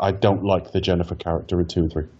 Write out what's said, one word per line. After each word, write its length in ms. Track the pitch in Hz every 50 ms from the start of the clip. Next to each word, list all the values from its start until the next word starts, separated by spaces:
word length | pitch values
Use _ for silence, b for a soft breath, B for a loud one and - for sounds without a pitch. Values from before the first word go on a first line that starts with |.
I 120 | - 98
don't 320 | 98 104 113 101 98 98 95
like 280 | 101 95 87 - -
the 80 | - 95
Jennifer 340 | 92 95 90 87 85 85 85
character 440 | - - 85 82 80 80 - 92 87
in 60 | 87
two 140 | 82 - 90
and 120 | 82 78
three. 120 | - 80 76 - -